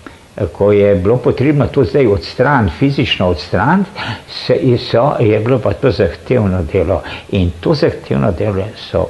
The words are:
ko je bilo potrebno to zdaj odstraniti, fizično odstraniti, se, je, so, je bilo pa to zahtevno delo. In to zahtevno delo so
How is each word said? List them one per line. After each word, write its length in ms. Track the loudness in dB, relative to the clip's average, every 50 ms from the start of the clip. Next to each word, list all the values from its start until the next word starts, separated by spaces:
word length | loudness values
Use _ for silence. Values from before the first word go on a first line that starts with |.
| -20 -20 -20 -20 -20 -16 -8 -6 -6 -6
ko 200 | -2 0 2 4
je 220 | 4 6 4 4 4
bilo 220 | 2 2 2 0
potrebno 500 | 2 2 0 0 0 2 2 2 2 0
to 180 | 0 2 0 0
zdaj 220 | 2 2 2 2
odstraniti, 720 | 2 2 0 -2 -8 -4 0 0 2 2 2 2 0 0 0
fizično 500 | 0 0 0 0 0 -2 0 0 0 0
odstraniti, 600 | 0 -2 -4 -4 -2 0 2 2 2 2 0 -2 -6 -12 -10 -10 -10 -12 -12 -16
se, 300 | -16 -10 0 0 0 2
je, 160 | 2 2 2 0
so, 380 | 0 0 0 2 2 2 2 2
je 200 | 2 2 2 2
bilo 180 | 0 0 0 0
pa 140 | 0 -2
to 180 | -2 0 0 0
zahtevno 720 | 2 2 0 -2 -2 -6 -4 -2 0 2 2 0 0 -2 -2 -2
delo. 300 | 0 0 0 0 0 -2 -4 -8 -14 -14 -10 -4
In 200 | -2 0 0 0 -2 -2
to 140 | -2 -2 0
zahtevno 580 | 2 0 -2 -2 -4 -6 -4 -2 -2 0 -2
delo 320 | -2 -2 -2 -2 -2 -4 -6 -6 -10 -14 -12 -6
so 160 | -2 -2 -2